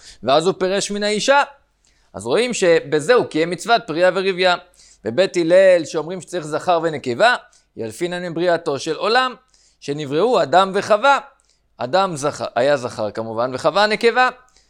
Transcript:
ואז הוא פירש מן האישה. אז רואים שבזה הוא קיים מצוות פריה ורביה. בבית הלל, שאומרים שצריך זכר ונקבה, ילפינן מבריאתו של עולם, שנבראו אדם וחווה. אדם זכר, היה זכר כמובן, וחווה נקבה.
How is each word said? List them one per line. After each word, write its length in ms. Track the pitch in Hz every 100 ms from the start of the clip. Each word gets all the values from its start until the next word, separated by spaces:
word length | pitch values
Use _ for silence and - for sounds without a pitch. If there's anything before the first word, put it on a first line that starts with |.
| - -
ואז 240 | 113 143 170
הוא 60 | 175
פירש 320 | 185 196 -
מן 120 | 202
האישה. 400 | 208 214 - 277 - - _ _ _ _ _
אז 120 | 92 107
רואים 280 | 165 247
שבזה 600 | 226 180 165 143 151 143
הוא 120 | 240 -
קיים 240 | 151 165
מצוות 320 | 175 - 233 -
פריה 240 | 147 185
ורביה. 420 | 180 190 180 185 175 - _ _ _
בבית 340 | - 120 190 180
הלל, 480 | 160 180 190 175 147
שאומרים 360 | 165 151 185
שצריך 240 | - 175 151
זכר 340 | 147 180 170
ונקבה, 520 | 165 147 127 120 220 240 - _ _ -
ילפינן 520 | 110 110 175 180 180
מבריאתו 500 | 165 175 165 165 139
של 160 | 160 143
עולם, 400 | 190 240 254 226 _ _ _ _
שנבראו 640 | - 143 147 147 220 214
אדם 300 | 151 170 190
וחווה. 460 | 190 196 214 269 269 - _ _ _ _ -
אדם 380 | 123 175 190 156
זכר, 300 | 143 131 110 117
היה 220 | 135 143
זכר 340 | 120 117 107
כמובן, 400 | 107 113 110 127
וחווה 340 | 127 156 170 214
נקבה. 420 | 214 226 226 254 247 _ _ _